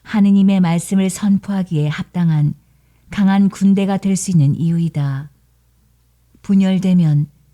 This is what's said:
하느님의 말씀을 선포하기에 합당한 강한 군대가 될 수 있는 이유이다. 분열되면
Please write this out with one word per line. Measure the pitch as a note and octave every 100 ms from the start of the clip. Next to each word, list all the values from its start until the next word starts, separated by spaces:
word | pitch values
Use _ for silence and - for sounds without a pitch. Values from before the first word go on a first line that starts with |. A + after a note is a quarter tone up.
하느님의 | - A3 G3+ G3 G3 G3
말씀을 | F3 E3+ - G3 F#3+
선포하기에 | - G#3 G3 - G3 F#3 D#3 D3+
합당한 | D#3 - F3+ E3+ D#3 D3 - _ _ _ _ _
강한 | - F#3+ G3 G3
군대가 | - G3 G3 G3 G3
될 | G3 F#3+
수 | -
있는 | F3 C#3 -
이유이다. | E3 E3+ E3 D3 C#3 C3+ D3 _ _ _ _ _ _ _ _ _ _ _
분열되면 | - G3 F#3+ F#3 F#3 F3+ D#3+ D3 D3 _ _